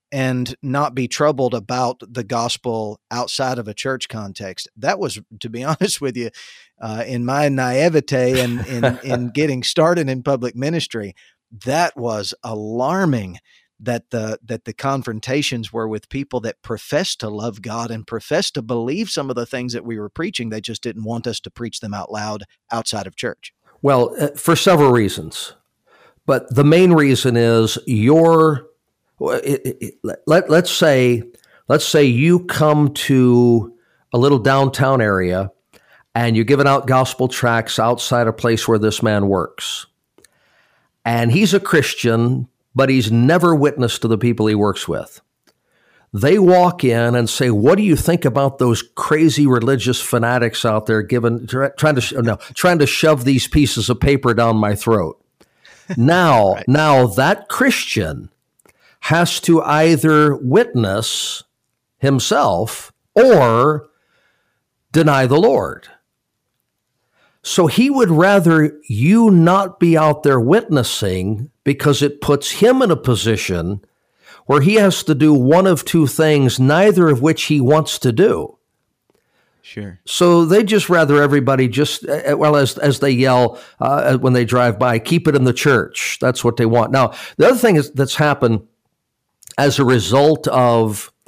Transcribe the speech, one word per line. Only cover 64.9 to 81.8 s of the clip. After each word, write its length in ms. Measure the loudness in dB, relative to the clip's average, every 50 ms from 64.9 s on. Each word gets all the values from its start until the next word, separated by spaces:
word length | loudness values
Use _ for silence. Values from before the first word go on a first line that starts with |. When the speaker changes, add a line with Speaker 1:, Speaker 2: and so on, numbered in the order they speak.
| 0
Speaker 2:
deny 320 | 2 2 4 4 2 2
the 140 | 2 2 4
Lord. 500 | 4 2 2 0 -2 -4 -8 -12 -18 -20 -20 _ _ _ _ _ _ _ _ _ _ _ _ _ _ _ _ _ _ _ _ _ _ _ _ _ _ _ _ _
So 260 | -12 -4 0 0 0
he 220 | 2 2 2 2 2
would 200 | 2 2 2 2
rather 680 | 4 4 4 4 4 4 4 4 4 4 4 2 -2 -6 -10
you 420 | -8 -4 0 2 4 4 6 6 6
not 480 | 6 6 6 6 4 2 0 -2 -2 0
be 180 | 2 2 4
out 260 | 4 4 2 2 2 2
there 160 | 2 2 2
witnessing 1120 | 2 2 2 2 2 0 0 0 0 -2 -4 -4 -4 -4 -2 -2 -4 -4 -6 -6 -8 -12 _ _ -4
because 360 | -4 -2 0 0 0 2 2
it 200 | 0 -2 -2 -4
puts 300 | -2 -2 -2 -2 -2 -6
him 300 | -2 2 2 4 4 4
in 80 | 2 2
a 60 | 0
position 880 | 0 0 -2 -2 0 0 -2 -2 -2 -2 -4 -4 -4 -4 -6 -8 -8 -12 _ _ _ _ _ _ _ _ -20 -20 -10 _
where 160 | 0 2 2
he 140 | 2 4 4
has 280 | 4 4 2 2 0 -2
to 120 | -2 0
do 180 | 2 4 4 4
one 340 | 4 4 4 4 4 4
of 160 | 4 2 0 -2
two 240 | 0 0 2 2
things, 520 | 2 2 0 2 2 4 4 2 2 2 2
neither 500 | 2 2 4 4 4 4 4 4 4 4
of 120 | 4 2
which 220 | 2 0 0 0 -2
he 160 | -2 0 2
wants 400 | 2 4 4 2 2 0 -4 -4
to 120 | -2 0 2
do. 440 | 2 2 2 2 0 -4 -8 -12 _ _ _ _ _ _ _ _ _ _ _ _ _ _ _ _ _ _ _ _ _
Speaker 1:
Sure. 380 | _ -18 -14 -14 -14 -14 -16 -18 _
Speaker 2:
So 380 | -8 -2 2 2 4 4 4 4
they 180 | 4 4 2 2
just 260 | 2 0 0 0 2
rather 320 | 2 2 4 4 4 4
everybody 480 | 4 4 2 2 2 2 2 2 0 0
just, 380 | 0 0